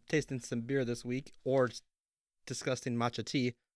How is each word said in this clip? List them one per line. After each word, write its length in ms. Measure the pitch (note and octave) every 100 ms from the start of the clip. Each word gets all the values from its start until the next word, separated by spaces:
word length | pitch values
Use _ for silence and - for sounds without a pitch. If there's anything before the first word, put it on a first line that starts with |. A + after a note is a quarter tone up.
| -
tasting 340 | D#3 - C3
some 200 | - A#2+
beer 220 | A#2 C3+
this 180 | A#2+ A#2
week 300 | A#2+ B2+ - -
or 240 | C3 C3+ B2
s-, 100 | - - _ _ _ _ _ -
disgusting 480 | B2 - B2+ - A#2
matcha 280 | A#2+ -
tea, 300 | G#2+ C#3+ B2 - _